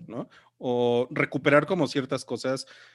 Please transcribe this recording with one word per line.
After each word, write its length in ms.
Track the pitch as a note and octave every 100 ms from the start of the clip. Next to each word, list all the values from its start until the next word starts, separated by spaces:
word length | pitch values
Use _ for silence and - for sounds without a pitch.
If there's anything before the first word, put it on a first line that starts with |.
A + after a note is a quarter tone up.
| -
¿no? 220 | A#2 B3+ - _ -
O 500 | D3+ A#2+ A#2+ A#2+ B2+
recuperar 560 | D3 C#3+ D3 D3+ C#3+ D3+
como 200 | F#3 C3+
ciertas 360 | C#3+ B2+ C3+
cosas, 420 | - A#2+ B2+ B2+ - - -